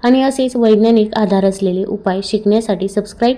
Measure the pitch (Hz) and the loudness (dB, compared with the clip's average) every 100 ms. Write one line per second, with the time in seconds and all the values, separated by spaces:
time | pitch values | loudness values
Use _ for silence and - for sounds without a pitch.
0 | 240 262 269 269 262 247 233 214 226 233 | 0 2 2 0 -2 0 2 4 4 4
1 | 214 220 208 196 196 190 190 180 202 208 | 2 0 0 2 0 0 -2 -2 -4 -6
2 | - 190 196 208 208 214 226 185 196 208 | -4 -4 -4 -2 0 0 0 -4 -2 -4
3 | 202 - 240 | -6 -4 -2